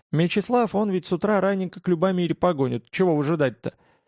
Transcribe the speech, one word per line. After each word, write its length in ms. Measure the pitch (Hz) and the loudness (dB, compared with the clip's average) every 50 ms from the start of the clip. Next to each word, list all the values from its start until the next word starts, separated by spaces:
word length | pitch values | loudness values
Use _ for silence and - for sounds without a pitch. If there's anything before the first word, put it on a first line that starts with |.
| _ _ | _ _
Мечислав, 640 | - 147 170 175 - 208 196 - 247 247 233 190 - | 0 0 0 2 0 0 0 2 2 2 2 0 0
он 160 | 196 214 208 | -2 0 0
ведь 160 | 185 185 - | -2 -2 -2
с 60 | - 185 | -2 -2
утра 280 | 160 - 208 214 196 | -2 0 0 0 2
раненько 400 | 185 196 202 190 185 175 - 180 | 2 0 0 -2 -4 -6 -8 -6
к 60 | - | -2
Любомире 480 | 180 180 160 180 190 185 180 175 160 - | -2 0 2 2 0 0 0 0 -2 0
погонит. 540 | - - 180 170 139 135 123 123 117 - _ | 0 0 0 2 0 0 -2 -2 -4 -6 _
Чего 240 | - - 185 180 160 | -2 0 2 2 2
выжидать-то? 580 | 147 143 143 170 156 143 127 110 - - - - _ _ _ _ _ _ | 2 0 0 0 2 0 0 -2 -4 -8 -10 -10 _ _ _ _ _ _